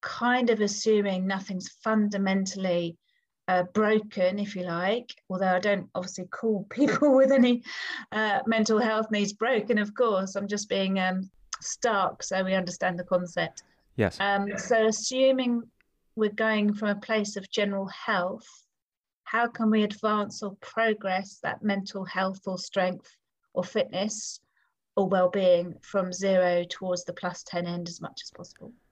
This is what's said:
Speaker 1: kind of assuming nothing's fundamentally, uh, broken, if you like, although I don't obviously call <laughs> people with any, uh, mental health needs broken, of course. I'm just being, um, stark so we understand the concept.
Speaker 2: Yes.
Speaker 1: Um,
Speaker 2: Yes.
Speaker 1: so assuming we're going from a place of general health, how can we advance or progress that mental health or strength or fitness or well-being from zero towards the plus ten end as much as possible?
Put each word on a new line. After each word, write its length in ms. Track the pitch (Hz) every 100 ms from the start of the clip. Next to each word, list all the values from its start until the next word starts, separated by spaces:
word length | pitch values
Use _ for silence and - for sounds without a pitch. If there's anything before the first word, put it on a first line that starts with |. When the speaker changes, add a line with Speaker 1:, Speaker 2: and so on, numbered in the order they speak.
Speaker 1:
kind 480 | - - 240 247 240
of 120 | 214
assuming 640 | 208 - 220 214 202 185 190
nothing's 420 | 190 190 185 185 _
fundamentally, 1120 | 226 220 208 202 196 190 190 196 190 175 170 170 _ _ _ _ -
uh, 160 | 185 180
broken, 640 | 208 214 220 214 - 185 202
if 160 | 202 190
you 80 |
like, 500 | 180 170 185 233 247 - _
although 240 | 185 185
I 60 | 185
don't 280 | 208 202 -
obviously 320 | 202 185 - 185
call 380 | - 226 208
<laughs> 60 | 190
people 460 | - 294 - 294 262
with 160 | 269
any, 320 | 269 247 240 - - - - 226
uh, 280 | 214 214 202 214
mental 320 | 226 214 220
health 320 | 233 220 220
needs 220 | 208 196
broken, 440 | - 226 240 214 214
of 160 | 208
course. 420 | 208 240 196 190 196
I'm 120 | 202
just 200 | 208 -
being, 320 | 196 190 190
um, 300 | 185 185 190 _ - -
stark 600 | - - 240 202 180 -
so 220 | - 190
we 100 | 190
understand 460 | 190 180 175 180 175
the 40 |
concept. 600 | 180 185 175 175 160 - _ _ _ -
Speaker 2:
Yes. 220 | 110 -
Speaker 1:
Um, 280 | 196 202 202
Speaker 2:
Yes. 200 | 196 -
Speaker 1:
so 200 | 233 220
assuming 760 | 220 - 254 262 262 247 240 233 _ _ _ _ -
we're 140 | 214
going 440 | 208 220 214 208
from 160 | 208 214
a 60 | 202
place 420 | - 220 208 208
of 120 | 190
general 380 | - 202 196 196
health, 600 | - - 202 180 - - - _ _ _ _ _ _
how 240 | - 226 233
can 220 | 233 220
we 140 | 214
advance 600 | 208 208 220 214 208 -
or 120 | 202 196
progress 800 | - - 226 214 196 185 196 -
that 200 | - -
mental 400 | 208 196 196 196
health 380 | 190 185 190 190 -
or 120 | 185
strength 520 | - 196 185 175 - _ _ _ _
or 100 | -
fitness 760 | 175 220 - 180 208 214 - - _ _ _ _ _ -
or 100 | 190
well-being 680 | 185 180 202 185 175 175 -
from 300 | - 202 185
zero 520 | 180 196 190 180 175 175
towards 360 | - 185 180 175
the 80 |
plus 300 | 170 180 170
ten 220 | - 175 175
end 220 | 175 175
as 140 | 170
much 200 | - -
as 80 | -
possible? 420 | - - - - - _